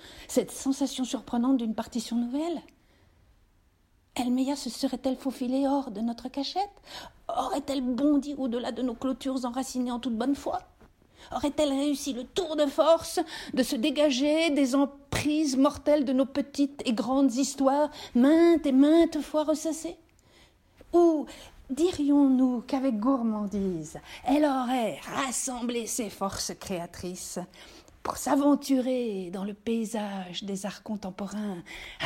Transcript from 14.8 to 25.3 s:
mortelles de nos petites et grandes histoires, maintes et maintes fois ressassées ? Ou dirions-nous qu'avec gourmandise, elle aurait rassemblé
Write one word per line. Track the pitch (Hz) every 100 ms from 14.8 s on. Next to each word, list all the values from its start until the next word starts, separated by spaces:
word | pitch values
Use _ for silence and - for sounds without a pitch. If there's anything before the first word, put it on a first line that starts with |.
| 277 - - - 294 302 311 254
mortelles | 277 277 - 302
de | 277
nos | 254 269
petites | 277 277 - 277 -
et | -
grandes | 220 226 269 277
histoires, | 226 277 - 269 277 294 - - 240
maintes | 262 320 339 330 294
et |
maintes | 262 285 330 330 320
fois | 269 302
ressassées ? | 294 311 330 302 - - _ _ _ _ _ _ _ - -
Ou | 339 339 311 - - - - -
dirions-nous | 269 349 339 285 285 277 254 254 247
qu'avec | - 277 269 214
gourmandise, | 233 269 233 214 202 202 196 170 156 - - -
elle | - 285
aurait | 302 262 240 254 220 147
rassemblé | - 208 269